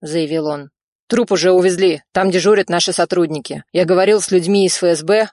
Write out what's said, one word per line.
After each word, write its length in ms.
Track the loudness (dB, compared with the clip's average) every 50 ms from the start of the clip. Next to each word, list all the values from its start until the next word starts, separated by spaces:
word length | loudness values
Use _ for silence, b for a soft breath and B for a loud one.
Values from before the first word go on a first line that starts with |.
заявил 460 | -12 -6 -4 -4 -4 -2 -4 -4 -4
он. 240 | -4 -6 -8 -10 -16 _ _ _ _ _ _ _
"Труп 240 | _ -2 -2 0 0
уже 200 | -2 0 2 4
увезли, 500 | 4 4 2 2 0 2 0 0 0 -2 -8 _
там 200 | _ -2 -2 0
дежурят 380 | -2 0 2 2 2 2 0 -2
наши 220 | -2 -2 -2 -2
сотрудники. 720 | -2 -2 -2 -2 0 -2 -2 -2 -4 -8 -8 -10 -12 -12 -14 _
Я 140 | -2 -2 0
говорил 340 | 2 2 2 4 2 2 0
с 120 | 0 0
людьми 340 | 0 0 2 2 2 2 2
из 160 | 0 0 0
Ф 160 | 0 0 0
С 60 | 0 0
Б, 260 | 0 2 2 0 -2